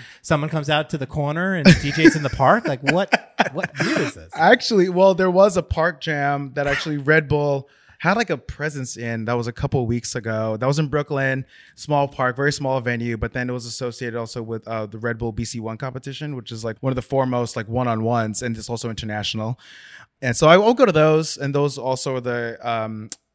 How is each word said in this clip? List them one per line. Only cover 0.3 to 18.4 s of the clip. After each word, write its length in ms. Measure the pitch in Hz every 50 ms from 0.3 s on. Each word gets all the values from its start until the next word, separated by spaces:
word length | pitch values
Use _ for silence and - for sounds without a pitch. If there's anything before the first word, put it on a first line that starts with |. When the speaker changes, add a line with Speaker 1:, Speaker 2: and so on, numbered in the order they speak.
| 165 143 147 156
Speaker 1:
comes 200 | 160 156 143 147
out 200 | 151 156 151 -
to 60 | - 147
the 100 | 135 -
corner 480 | - 156 143 143 151 156 185 190 190
and 100 | 175 143
D 260 | 190 160 - - 143
Js 240 | - - 156 165 -
in 80 | 160 147
the 60 | 131
park. 380 | - - 135 135 185 233 226 330
Like, 140 | 139 123 139
what? 260 | 139 151 180 196 - - - - - _ - 196 185 131
What 180 | 160 180 - - 139 -
year 160 | 214 311 285
is 140 | 160 - -
this? 160 | - - - -
Speaker 2:
Actually, 560 | - 160 190 247 247 - - 233 196 180 190
well, 240 | 175 180 190 196 190
there 160 | 170 185 185
was 260 | 175 185 196 208 170 185
a 60 | 156
park 360 | - - 165 160 180 165 143
jam 520 | - 165 151 147 143 143 143 143 143 135 123
that 140 | 147 143 143
actually 300 | 139 - - 160 151 147
Red 300 | 135 139 156 160 151 135
Bull 420 | 151 147 147 147 143 139 131 - _ _ _ _ - -
had, 160 | - 170 202
like, 140 | 233 233 180
a 80 | 160 123
presence 580 | - - - - 147 156 143 143 127 120 - 110
in. 280 | 120 117 117 113 110
That 80 | 117 120
was 140 | 120 117 120
a 40 |
couple 320 | 117 - - 139 - 139 123 110
weeks 260 | 120 120 - - -
ago. 420 | 131 107 113 110 110 110 110 110 107
That 100 | 127 135
was 100 | 143 151
in 100 | 156 139
Brooklyn, 580 | 131 147 143 - 151 135 135 135 131 135 131 _ - - - - -
small 320 | - - - 147 143 143 135
park, 280 | - - 131 127 120
very 160 | 135 139 147 143
small 260 | - 143 131 131 131
venue, 380 | 117 123 120 117 120 120 113 107
but 160 | 120 113 -
then 160 | 131 123 123
it 40 | 123
was 120 | 123 120
associated 500 | 117 110 - 131 123 117 - 127 120 113 117
also 240 | 113 110 - 123 113
with, 240 | 110 113 110 - 110
uh, 180 | 113 110 107
the 140 | 104 107 110
Red 180 | 110 120 117 110
Bull 140 | 117 113
B 140 | 104 107 113
C 140 | 110 - 117
one 180 | 107 113 113 107
competition, 580 | 143 131 123 123 - 139 131 - 156 147 143
which 160 | 127 110 -
is, 120 | 117 110 110
like, 140 | 117 107 -
one 100 | - 131
of 40 | 131
the 60 | 123
foremost, 540 | - - 139 135 131 127 123 123 120 113 -
like, 120 | 123 107 104
one-on-ones, 760 | 113 123 123 123 113 110 110 117 120 117 113 110 104 -